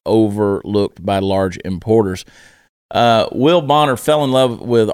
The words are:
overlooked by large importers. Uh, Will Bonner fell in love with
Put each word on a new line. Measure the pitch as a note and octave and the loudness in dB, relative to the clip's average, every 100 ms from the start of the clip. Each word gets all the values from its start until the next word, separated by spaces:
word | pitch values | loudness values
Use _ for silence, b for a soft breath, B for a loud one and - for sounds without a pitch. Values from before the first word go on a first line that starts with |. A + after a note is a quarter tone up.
| - | 0
overlooked | A2 G#2+ G#2 G2+ G2 - G#2 G2+ - | 2 2 0 -2 -2 -2 -2 -2 -4
by | F#2 G2 | -4 -2
large | G2 F#2+ F#2+ F2+ | -2 -2 -2 -4
importers. | - F2+ A2+ A2+ G2 F#2 - b b b b _ _ | -8 -8 0 2 2 -4 -12 b b b b _ _
Uh, | - A#2+ A2+ - | 0 2 2 0
Will | - C#3+ F3 | 0 2 2
Bonner | C#3 D3+ C#3+ B2 | 2 0 0 -2
fell | - D3+ | 0 0
in | C#3 | 2
love | C3 B2+ A2+ | 2 0 -2
with | A#2+ A#2 G#2+ | -2 0 2